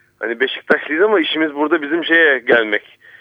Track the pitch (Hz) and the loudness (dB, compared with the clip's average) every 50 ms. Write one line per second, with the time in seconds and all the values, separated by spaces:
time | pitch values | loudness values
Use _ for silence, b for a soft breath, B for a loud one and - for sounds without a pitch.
0 | b b b _ 110 113 117 117 131 131 - - - - 156 147 - - 147 160 | b b b _ -8 -8 -4 -4 -4 -4 -4 -8 -4 -2 -2 -2 -2 -6 0 0
1 | 196 220 214 185 151 - - 156 160 156 139 143 151 151 170 165 143 139 156 170 | 2 2 2 0 0 -2 -2 -2 -2 -2 -2 -4 -2 0 0 -2 -2 -2 -4 -4
2 | 147 - 165 165 165 151 139 127 117 123 127 117 113 107 104 104 - - - B | 0 0 2 4 4 4 2 0 2 2 2 2 2 0 -2 -4 -4 -8 -20 B
3 | B B B B | B B B B